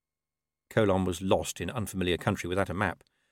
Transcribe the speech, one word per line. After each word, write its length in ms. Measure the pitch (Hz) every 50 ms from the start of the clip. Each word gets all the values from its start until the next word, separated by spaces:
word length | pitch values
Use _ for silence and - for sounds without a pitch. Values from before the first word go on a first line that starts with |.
| _ _ _ _ _ _ _ _ _ _ _ _ _ -
Colon 340 | - 113 110 98 92 95 92
was 180 | 90 87 -
lost 380 | 95 95 104 82 76 - - -
in 100 | 87 87
unfamiliar 480 | - 123 98 - - 92 90 90 85
country 300 | - - 113 98 - -
without 220 | 87 90 98 92 -
a 40 | 82
map. 300 | 98 107 87 - - _ _ _ _ _ _